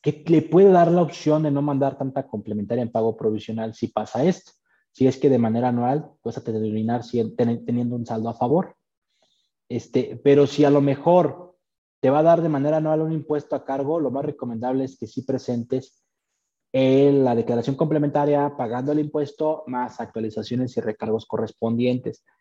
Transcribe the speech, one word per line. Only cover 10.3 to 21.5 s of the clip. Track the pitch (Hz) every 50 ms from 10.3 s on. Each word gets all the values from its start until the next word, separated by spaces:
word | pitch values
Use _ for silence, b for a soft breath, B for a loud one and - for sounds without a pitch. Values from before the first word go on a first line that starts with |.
| 139 143 143 135
si | - - 147
a | 143
lo | 147 143
mejor | 139 139 135 139 - 170 175 180 170 - - - - - _ _ _ _ _ _ _ _ _ -
te | - 131
va | 139 151
a |
dar | 160 165 170 170
de | 165 165
manera | 151 135 139 151 156 156
anual | 156 156 156 156
un | 156 156
impuesto | 160 156 - - 147 147 143 - 151
a | 131 -
cargo, | - 135 139 139 143 165 170
lo | 147 123
más | 123 135 147
recomendable | 147 143 - 127 120 117 110 123 127 131 131 131
es | 127 131
que | - 117
sí | - - 135
presentes | 123 - 131 123 - - 123 120 117 - 131 131 - _ _ _ _ _ _ _ _ _ _ _ _ _ _ _ _ _
en | - 131 131 131 131 139 143 143 139 139 131
la | 123 117
declaración | 117 113 - 120 117 117 143 135
complementaria | 135 160 151 156 147 147 143 143 147 143 147 147 143 143 143 143
pagando | - 127 107 120 131 131 147
el | 151 151
impuesto | 147 147 - 151 143 143 - - 156 156 156 151 -
más | 123 127 127 123 - - -
actualizaciones | 113 - - 113 110 110 - 113 117 - 120 123 127 120 -
y | 117
recargos | 113 110 107 - 110 110 110 110 -
correspondientes. | - 110 110 113 107